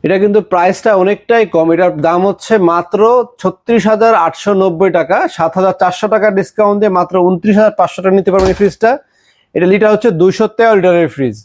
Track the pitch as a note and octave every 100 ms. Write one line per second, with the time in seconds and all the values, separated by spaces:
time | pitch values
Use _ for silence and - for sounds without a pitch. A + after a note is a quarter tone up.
0 | D#3 F#3+ G#3 G#3 - F3+ F3+ F#3+ A3+ G3+
1 | F#3 G3+ - A#3 G3+ E3 D#3+ E3 F3+ D#3
2 | D3+ F3 F#3+ F#3 - A3 F3 E3+ E3+ G3
3 | A3 B3 A#3+ _ F#3 F3+ - A#3 G3 A3
4 | A3+ A3 E3 - G3+ G3 F#3+ E3 F#3+ E3+
5 | D3+ G3+ F4 - E3 F#3 F#3+ F#3 F#3 F3+
6 | G#3+ G#3+ G#3 F#3+ F#3 - G#3 G3+ G#3+ F#3
7 | F3+ F#3+ F3 F3+ G#3 G3+ G#3+ G#3+ F3 -
8 | F#3+ G3 F#3 F#3+ F#3+ F#3 G3+ - A3+ C#4
9 | _ _ _ _ _ - F3+ G3 G#3+ G#3
10 | A#3+ E3 F#3 F#3 A3 - A3+ G#3+ F3+ F3
11 | D#3+ - C3 G#2+